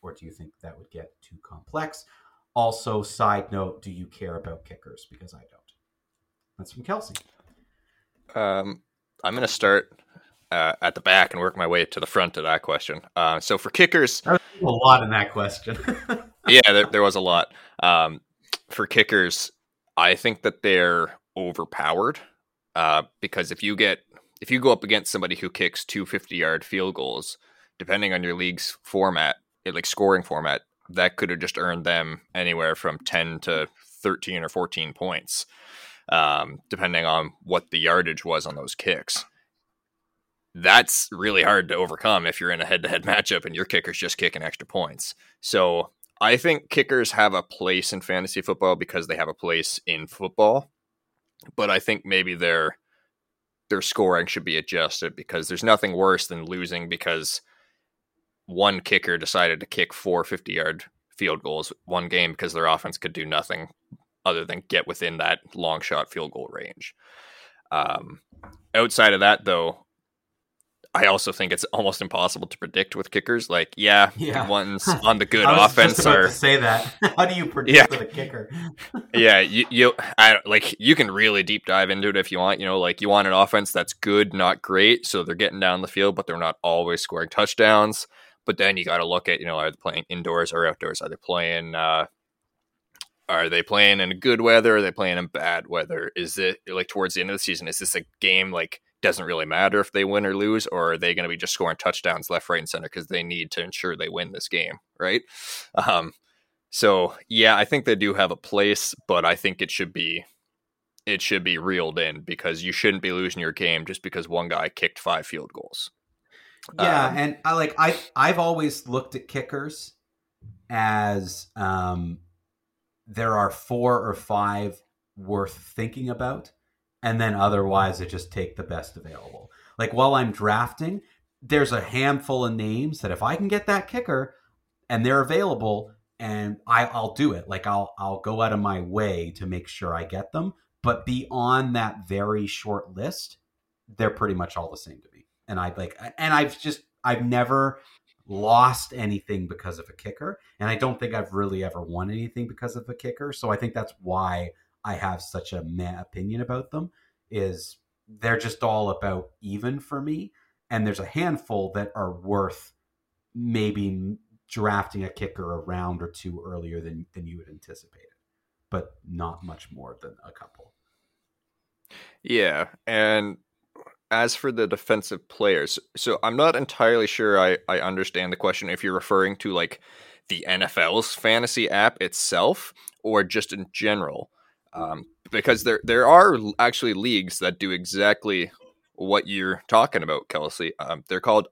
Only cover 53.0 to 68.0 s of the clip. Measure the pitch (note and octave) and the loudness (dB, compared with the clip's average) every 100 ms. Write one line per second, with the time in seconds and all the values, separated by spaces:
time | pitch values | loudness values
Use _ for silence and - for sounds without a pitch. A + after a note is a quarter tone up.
53 | _ _ _ _ _ _ - G2 - - | _ _ _ _ _ _ -6 -4 -2 0
54 | F#2+ F2 F2 - D#2+ D#2+ D#2 F2 D#2+ - | 2 2 0 -6 -4 -4 -4 -2 -2 -4
55 | E2 - - F2 D#2+ F2 A2+ G#2+ G#2 F2+ | -8 -10 -8 -8 -6 -2 4 4 4 2
56 | F#2+ F#2 - E2+ E2 F2+ F2 F2 E2+ E2+ | 4 2 0 -8 -10 -8 -8 -8 -8 -6
57 | F2 E2 D#2 - _ _ _ _ _ _ | -4 -4 -4 -8 _ _ _ _ _ _
58 | _ _ _ _ - F2 G2+ F#2+ - F#2+ | _ _ _ _ -10 0 2 2 2 0
59 | - F2 D#2+ F#2 F2 D#2+ - - F2 - | 2 -4 -2 0 2 0 -6 -4 -4 -4
60 | F#2+ F2 E2 F#2 - F2 D#2+ E2 - _ | -2 -2 -2 -6 -6 -4 -4 -6 -12 _
61 | _ - F#2 D#2 - D#2 D#2 - - F2+ | _ -6 -4 -4 -6 -8 -8 -12 -6 -4
62 | F2 F2+ E2+ D#2+ F2 E2 E2 D#2+ - - | -2 0 0 -2 -6 -2 0 0 -4 -10
63 | - E2 D#2 D#2 - F2 D#2+ _ _ - | -10 -10 -4 -4 -4 -8 -12 _ _ -20
64 | _ _ F#2 E2+ E2+ F2 - F2 - F2 | _ _ -2 -2 -4 -10 -2 -2 -2 -6
65 | E2+ E2 E2 E2+ _ - E2+ D#2+ - D2 | -6 -4 -2 -4 _ -6 -4 -4 -4 -4
66 | C#2+ - D#2 - A#1+ - - - - _ | -4 -8 -10 -12 -12 -12 -14 -16 -20 _
67 | _ - - - - _ - D#2 D#2 D#2 | _ -20 -20 -20 -20 _ -6 -4 -2 -4